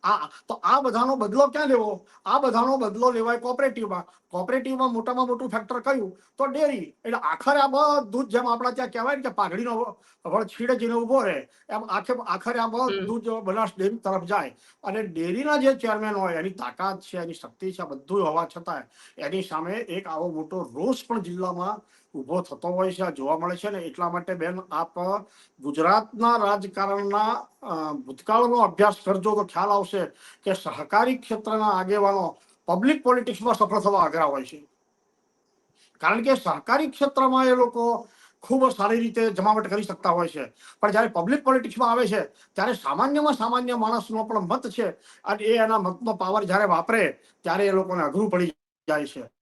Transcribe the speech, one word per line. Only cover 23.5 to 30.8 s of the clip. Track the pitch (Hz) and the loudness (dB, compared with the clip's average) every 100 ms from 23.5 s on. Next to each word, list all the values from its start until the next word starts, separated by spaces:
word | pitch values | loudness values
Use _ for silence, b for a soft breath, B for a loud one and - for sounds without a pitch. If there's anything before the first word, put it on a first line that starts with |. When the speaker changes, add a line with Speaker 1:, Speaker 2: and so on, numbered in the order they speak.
| 180 | -4
Speaker 1:
છે. | 208 | -6
ને | 202 | -6
એટલા | 165 135 175 | -10 -4 -4
માટે | 175 170 | -4 -6
બેન, | 180 165 180 | -4 -4 -6
આપ | 185 180 170 - 180 202 202 b b _ | -6 -6 -6 -4 -4 -4 -6 b b _
ગુજરાતના | 139 143 165 208 220 220 233 233 | -8 0 4 4 2 0 2 4
રાજકારણના, | 202 208 190 196 202 202 202 202 214 240 - _ | 2 0 -2 -4 -2 -2 0 0 0 -2 -6 _
અ, | 254 160 156 | -8 -6 -4
ભૂતકાળનો | 147 127 131 - 220 240 240 | -6 -10 -12 2 4 4 4
અભ્યાસ | 202 175 208 202 | 4 6 4 4
કરજો | - 196 190 | -2 0 2
તો | 208 | 0
ખ્યાલ | 208 170 202 | -2 -2 2
આવશે | 202 190 202 170 B B B | 2 2 -4 -6 B B B
કે | - | -4
સહકારી | 185 160 151 | -2 -4 -10